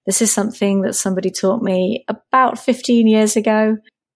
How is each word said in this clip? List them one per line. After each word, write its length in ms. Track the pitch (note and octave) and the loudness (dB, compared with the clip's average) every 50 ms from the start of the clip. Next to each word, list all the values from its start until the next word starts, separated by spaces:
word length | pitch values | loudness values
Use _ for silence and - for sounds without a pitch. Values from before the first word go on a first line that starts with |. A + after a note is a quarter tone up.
| - | -6
This 160 | F#3+ F#3+ - A#3 | -4 -2 0 0
is 100 | G#3+ - | 0 0
something 500 | G#3+ G3+ A3 - - G3+ G3+ G3 G3 F#3 | 0 -2 -4 -4 -2 -2 0 0 0 -2
that 120 | A3+ G#3 | -2 -4
somebody 360 | - - G3 F#3+ F#3 G3 F#3+ | -4 -4 -4 -2 -2 -4 -4
taught 320 | F#3+ - - F#3+ F#3+ - - | -4 -2 -2 -2 -2 0 -2
me 440 | F#3+ F#3 F#3 F#3 F3 D#3+ - - - | -2 0 0 0 -2 -2 -4 -6 -8
about 500 | A3 - _ _ - C4 B3+ B3 B3 - | -10 -10 _ _ 0 2 2 2 -2 -4
fifteen 480 | - - B3 B3 - - A#3+ A#3 A3+ | -2 -2 -2 -2 0 0 2 4 4
years 300 | A3 A3 G#3+ G#3+ G#3 - | 4 4 4 4 2 0
ago. 400 | A3+ G#3 A3 G#3+ G#3+ A3 G#3+ A3 G#3+ _ _ _ _ _ _ _ | 0 0 0 2 2 2 0 0 -2 _ _ _ _ _ _ _